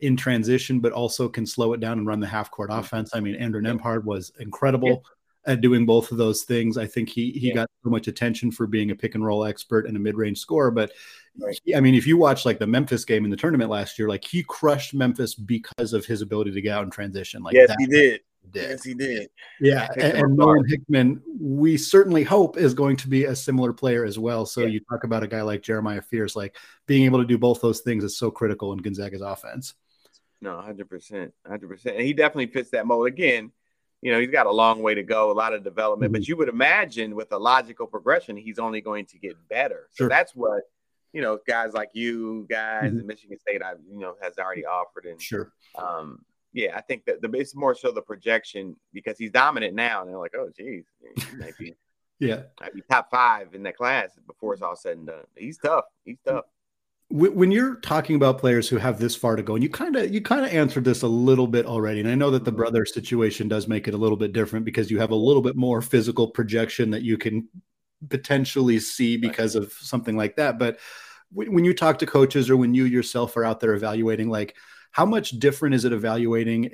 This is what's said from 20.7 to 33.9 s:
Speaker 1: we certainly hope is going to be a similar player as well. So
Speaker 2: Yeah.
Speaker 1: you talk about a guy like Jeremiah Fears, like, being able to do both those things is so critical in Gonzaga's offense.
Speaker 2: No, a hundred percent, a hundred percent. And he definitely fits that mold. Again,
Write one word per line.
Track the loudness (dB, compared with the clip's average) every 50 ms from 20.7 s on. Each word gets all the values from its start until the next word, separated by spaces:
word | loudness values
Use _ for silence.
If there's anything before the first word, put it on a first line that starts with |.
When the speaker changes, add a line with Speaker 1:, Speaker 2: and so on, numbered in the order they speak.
| 0 -2 0 2 4 4 6 4 2 0 -6 -12 -10 -8
Speaker 1:
we | -4 -2 0 4 4 4 4 2
certainly | 2 6 8 8 8 8 6 2
hope | 4 4 6 6 4 4 4 2
is | 2 2 4
going | 4 2 2 2 0
to | 0 0
be | 2 2 2
a | 0 -2
similar | -4 -2 0 0 2 2 0
player | -2 -2 0 0 0 0 0
as | -2 -4 -4
well. | -4 -2 -2 -2 -4
So | -4 -4 -2
Speaker 2:
Yeah. | -2
Speaker 1:
you | 0 -2 -2 -6 -6
talk | -8 -6 -4
about | -2 -2 -2
a | -2
guy | -4 -4 -4
like | -4 -4 -4 -4
Jeremiah | -4 -4 -4 -2 -2 -4 -6 -6
Fears, | -8 -6 -4 -4 -4 -4 -4
like, | -6 -8 -10 -12 -16 -20 -20 -20 _ _
being | 2 4 6 6
able | 6 6 4
to | 2
do | 2 2 4
both | 4 4 2 4
those | 2 0 0 0
things | -2 -4 -4 -2 -4
is | -6 -6
so | -4 -4 -4
critical | -4 -2 -2 -2 -2 -4 -6 -8 -8
in | -6
Gonzaga's | -8 -8 -8 -8 -10 -10 -10 -12
offense. | -10 -10 -10 -10 -12 -14 -14 -14 -14 -16 -18 _ _ _ _ _ _ _ _ _ _ _ _ -16
Speaker 2:
No, | -12 -12 -12 -12
a |
hundred | -12 -14 -14 -14 -14 -16
percent, | -16 -18 -16 -14 -12 -12 -12 -12 _ _ _
a | -14
hundred | -14 -12 -12 -14
percent. | -16 -10 -10 -8 -4
And | -4 -4
he | -2
definitely | 0 2 2 2 2 -2 -6 -6
fits | -6 -6 -6 -4
that | -4 -4 0
mold. | 0 0 0 0
Again, | -2 -2 0 0 0 0 0 -2 -8 _ _ _ _ _ _ _ _